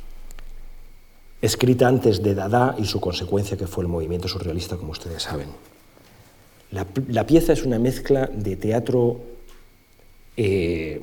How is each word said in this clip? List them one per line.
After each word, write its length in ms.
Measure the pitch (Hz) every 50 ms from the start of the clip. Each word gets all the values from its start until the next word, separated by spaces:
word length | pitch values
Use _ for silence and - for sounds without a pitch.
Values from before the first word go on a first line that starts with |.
| - - - - - - - - - - - - - - - - - - - - - - - - - - - -
escrita 460 | - 110 - - - 123 127 123 127 123
antes 340 | 131 123 110 117 104 92
de 140 | 95 104 98
Dada 400 | 95 95 101 107 123 123 131 - -
y 80 | 107
su 160 | 92 - 104
consecuencia, 560 | - 92 85 - 92 85 98 101 104 - - 92
que 80 | 95
fue 180 | 87 - - 90
el 40 | 85
movimiento 400 | 85 85 80 78 87 90 87 92
surrealista, 500 | - 92 87 87 80 87 85 - - -
como 140 | 78 76
ustedes 320 | 78 - - 90 80 78 -
saben. 240 | - 80 73 71 73 76 - - - - _ - - _ - - - - - - - _ - - - - - - -
La, 160 | - 98 92 92 - 135 135 127
la 180 | 123 127 107
pieza 280 | - 151 165 156 - 156
es 100 | 135 -
una 160 | 131 120 110
mezcla 480 | 120 131 131 - - - 139 135 131 131
de 280 | - 110 104 101 95
teatro, 640 | 90 - 107 110 120 120 - 123 123 120 120 120 - - - - - - - - - - - _ _ _ _ _ _ - - - - - - - -
eh, 640 | 113 98 98 98 85 85 85 82 80 78 76 -